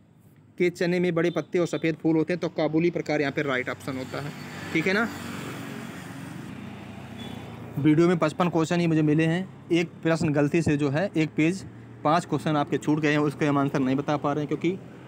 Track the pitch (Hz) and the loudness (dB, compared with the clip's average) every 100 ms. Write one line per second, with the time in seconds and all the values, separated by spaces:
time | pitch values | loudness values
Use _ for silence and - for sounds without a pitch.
0 | _ _ - - - - 180 170 175 180 | _ _ -20 -20 -14 0 0 2 2 2
1 | 180 165 170 170 151 185 170 156 160 160 | 2 2 2 0 0 0 2 0 0 0
2 | 160 160 156 180 170 - 156 156 170 165 | 2 2 2 0 -4 -2 0 2 2 0
3 | 151 151 143 135 143 127 127 127 - 131 | 0 0 0 0 0 -2 -2 -6 -8 -8
4 | 127 139 143 - - - - 165 165 196 | -6 -8 -8 -10 -12 -12 -4 0 2 2
5 | 226 - - - - - - - - - | 0 -2 -10 -8 -8 -10 -10 -10 -12 -12
6 | - - - - - - - - - - | -14 -14 -12 -12 -12 -12 -14 -14 -14 -14
7 | - - - - - - - - 143 151 | -14 -14 -12 -12 -12 -14 -10 2 4 6
8 | 170 180 156 - 180 165 160 175 170 156 | 6 4 2 2 2 2 2 2 2 4
9 | 156 151 160 165 185 - - 165 175 - | 4 4 2 0 -4 -12 0 0 0 -2
10 | 165 160 165 147 147 170 165 147 147 139 | 0 2 2 2 2 2 2 2 2 0
11 | 196 165 156 - 156 190 - - - - | 0 0 0 2 0 0 -8 -16 -18 -4
12 | 151 165 175 147 - 151 143 139 - 151 | 2 2 2 -2 0 0 0 0 2 2
13 | 151 151 151 147 156 143 139 143 131 139 | 4 4 2 0 2 2 2 0 0 0
14 | 143 147 143 143 143 147 165 196 - - | 0 -2 0 -2 -2 -2 -2 -2 -8 -18